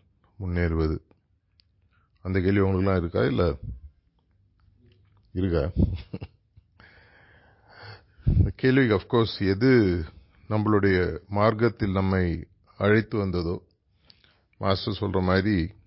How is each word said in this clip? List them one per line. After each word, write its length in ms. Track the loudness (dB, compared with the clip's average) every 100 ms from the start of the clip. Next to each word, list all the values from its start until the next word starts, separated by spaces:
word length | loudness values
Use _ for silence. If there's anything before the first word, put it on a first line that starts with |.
| _ _ _ -12
முன்னேறுவது?" 640 | -6 -2 -2 0 -2 -4 _ _ _ _ _ _ _ _ _ _ _ _
அந்த 180 | -4 -2
கேள்வி 200 | 0 2
உங்களுக்கெல்லாம் 400 | 2 0 0 0
இருக்கா? 240 | -2 -2
இல்ல 340 | -2 0 -2 -2 -8 -16 -18 _ _ _ _ _ _ _ _ _ _ _ _ _ _
இருக்கா? 400 | -4 -2 0 -2 0 -2 -2 -12 -16 -16 _ _ _ _ _ -20 _ _ _ _ _ _ _ _ -20 -20 -20 _ _ 0
இந்த 260 | 2 2 2
கேள்விக்கு, 400 | 2 4 4 2
of 100 | 2
course, 420 | 0 0 0 0
எது 560 | 2 4 4 4 0 -4 -14 _ _ -6
நம்மளுடைய 800 | -2 2 2 4 2 0 -6 -8
மார்க்கத்தில் 640 | 0 0 2 -2 -2 -4
நம்மை 560 | -2 0 0 -2 -4 -10 _ _ -4
அழைத்து 400 | 0 0 0 -4
வந்ததோ, 440 | -4 -4 -4 -8 _ _ _ _ _ _ _ _ _ -8
மாஸ்டர் 400 | -4 -2 -4 -6
சொல்ற 220 | -4 -2
மாதிரி 500 | 2 2 2 0 -2 -8